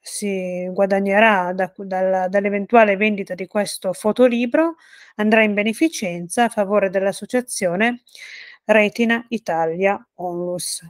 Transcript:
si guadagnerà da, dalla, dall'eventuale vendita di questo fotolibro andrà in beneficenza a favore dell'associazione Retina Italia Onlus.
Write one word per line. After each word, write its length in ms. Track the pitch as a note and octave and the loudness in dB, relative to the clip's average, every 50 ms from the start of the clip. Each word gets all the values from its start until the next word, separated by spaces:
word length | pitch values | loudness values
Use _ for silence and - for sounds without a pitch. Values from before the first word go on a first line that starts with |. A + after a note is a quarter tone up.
si 640 | _ - - - G#3 G3+ G3 F#3+ F#3 F3+ F3+ F3+ F3+ F#3 F#3 | _ -12 -12 -8 -6 -4 -4 -4 -4 -6 -6 -6 -6 -6 0
guadagnerà 800 | F#3 G3 F#3+ G3 G3 G3 G3 G3 G3+ A3 A3+ G#3 F#3+ F3+ F3 F#3 | 0 2 2 2 2 2 2 4 6 6 6 6 4 0 -2 -2
da, 200 | F#3+ F#3+ F3+ _ | -2 -4 -4 _
dalla, 500 | - G3+ G3 F#3 F#3 F#3+ F#3+ F#3+ F#3 F#3 | -14 -10 -6 -4 -2 0 0 0 0 -2
dall'eventuale 720 | F#3 F#3+ G3+ G3+ G3+ G3+ G3+ G3 - - A#3 A3 G#3 G3 | 0 -2 -2 -2 0 -2 -4 -4 4 6 6 6 6 4
vendita 380 | F#3+ G#3+ G#3+ G#3+ G3 G3 - F#3 | 0 0 -2 -2 -2 -6 -8 -8
di 120 | F3+ F#3+ | -10 -10
questo 460 | F3 _ G#3 G3+ F3+ - - - F#3+ F3+ | -6 _ -4 -4 -4 -6 -8 -6 -6 -6
fotolibro 840 | - - G#3+ G#3 - B3 B3+ A#3 A#3 B3 A#3+ A#3+ D#4 D#4+ E4 E4 _ _ _ - - - - _ | -2 -2 -2 2 4 4 4 4 2 -2 0 0 0 0 0 -2 _ _ _ -20 -20 -20 -20 _
andrà 260 | - G#3+ G#3+ G#3+ A3+ A3 | -2 0 4 4 4 4
in 100 | G#3+ G#3 | 4 2
beneficenza 880 | G3+ G#3 A3 G#3+ - D#4+ D#4+ - - A3+ F3+ E3+ F3 F3 F3 - - A#3+ | -2 -2 -4 0 0 0 0 0 -2 -6 -6 -6 -8 -10 -8 -2 0 0
a 40 | A3+ | 0
favore 400 | - - G3+ F#3+ G#3 G#3 G3 G3 | 0 -2 -2 0 2 0 0 2
dell'associazione 1120 | F3+ G3 F#3+ G3 F3+ - G#3+ - - B3 B3 - - - G3+ F3 E3+ F#3 A3 A#3+ A#3+ A#3+ _ _ _ - - - - - - - - _ _ | 0 0 -2 -2 -4 -4 -10 -4 -4 -4 -4 -4 -8 -4 -2 -2 0 2 0 0 0 -4 _ _ _ -20 -20 -20 -20 -20 -20 -20 -20 _ _
Retina 600 | - G#3+ A3 G#3 G#3 G3+ - A#3 A3+ A#3 A#3 A#3 _ | 2 4 4 4 2 0 0 0 0 0 -2 -2 _
Italia 760 | A#3 A3 _ - E3+ D#3+ E3 E3 D#3+ F3 F#3+ G3 G3+ A3+ A#3+ _ _ | -8 -8 _ -4 -2 -2 -2 -2 -2 0 0 0 0 -2 _ _ _
Onlus. 680 | - F3+ F3+ F3 F3 F3 F3+ F3+ F3 - - - - - | -10 -10 -8 -6 -6 -6 -6 -6 -6 -8 -10 -10 -12 -14